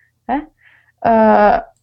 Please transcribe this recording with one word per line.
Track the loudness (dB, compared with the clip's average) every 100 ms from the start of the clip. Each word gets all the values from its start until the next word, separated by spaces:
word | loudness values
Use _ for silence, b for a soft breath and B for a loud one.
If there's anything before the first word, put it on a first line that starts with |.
| _ _
hè, | -10 -10 -10 b b b b _
eh, | -2 2 2 2 2 0 -6 _